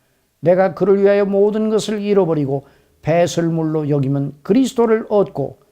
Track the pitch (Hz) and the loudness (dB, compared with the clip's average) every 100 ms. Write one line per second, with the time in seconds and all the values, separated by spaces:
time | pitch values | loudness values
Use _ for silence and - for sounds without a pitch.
0 | _ _ _ _ 151 180 190 - 185 196 | _ _ _ _ 0 2 0 0 0 2
1 | 196 202 202 196 208 214 220 214 - 214 | 4 2 2 2 2 0 0 -2 -2 -4
2 | 202 196 175 156 135 139 - _ _ _ | 0 0 2 0 -2 -6 -8 _ _ _
3 | 151 170 175 175 165 165 160 156 147 147 | -2 0 0 0 -2 -2 -2 -4 -2 -2
4 | 135 139 143 - - 233 254 - 233 220 | 0 -2 -4 -8 -2 0 0 0 0 0
5 | - 208 190 - 135 - _ | 0 0 0 -4 -8 -10 _